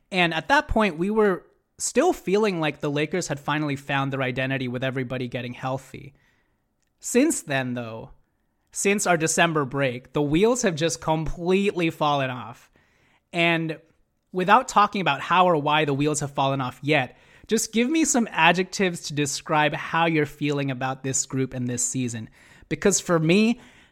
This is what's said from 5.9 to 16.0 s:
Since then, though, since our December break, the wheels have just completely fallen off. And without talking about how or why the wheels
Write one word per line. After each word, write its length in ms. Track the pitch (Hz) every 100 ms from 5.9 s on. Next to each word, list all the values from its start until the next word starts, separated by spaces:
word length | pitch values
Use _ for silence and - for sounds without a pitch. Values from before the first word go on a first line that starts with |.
| - - - _ _ _ _ _ _ _ _
Since 420 | - 240 302 -
then, 300 | - 139 127
though, 380 | 123 117 113 120 - _ _ _ _ _
since 360 | - 202 202 190
our 100 | 175
December 480 | 156 - 170 156
break, 480 | 135 139 135 120 127
the 80 | 151
wheels 400 | 147 156 214 240
have 120 | 208
just 260 | 156 165 -
completely 880 | - 160 151 156 175 190 202 175 165
fallen 400 | 160 151 143 131
off. 420 | 127 107 117 _ _ _ _ _ _ _
And 460 | 175 170 165 160 156 _ _ _ _ _
without 380 | 185 185 220 262
talking 320 | - 208 202
about 220 | 165 139
how 240 | - 175 180
or 100 | 160
why 300 | 143 151 156
the 80 |
wheels 260 | 139